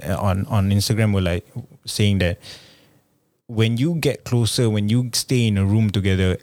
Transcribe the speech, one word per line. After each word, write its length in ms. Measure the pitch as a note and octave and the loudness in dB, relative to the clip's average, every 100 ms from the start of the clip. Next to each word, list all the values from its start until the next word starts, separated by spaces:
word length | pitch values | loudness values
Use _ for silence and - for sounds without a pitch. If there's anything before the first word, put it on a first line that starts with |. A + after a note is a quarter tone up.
uh, 160 | D2 F#2 | -4 -2
on, 260 | G2+ F#2 G2 | 0 0 0
on 220 | G#2+ G2 | 0 2
Instagram 440 | G2+ - G#2 G#2+ | 2 0 0 2
were, 80 | G2 | 2
like, 260 | F2+ F2 - - - - - | 0 -2 -6 -14 -16 -16 -8
saying 340 | - G#2 G2 | 0 2 2
that 200 | F2+ F2 - - - - _ _ _ _ _ _ - | 0 -2 -10 -20 -20 -20 _ _ _ _ _ _ -8
when 300 | A2 A2+ A#2 | -2 0 0
you 180 | D3+ E3 | -2 -2
get 300 | C#3+ - - | -2 -4 -2
closer, 440 | A#2+ A#2 - A#2 | 0 0 0 0
when 200 | G#2+ G#2 | 0 0
you 200 | A#2+ B2 | 0 0
stay 340 | - - B2+ A2+ | -4 -2 0 2
in 100 | G2+ | 2
a 80 | G2 | 2
room 240 | G#2+ G#2+ | 2 2
together, 480 | G2 F#2+ F#2+ F#2 F2+ | 0 0 2 0 0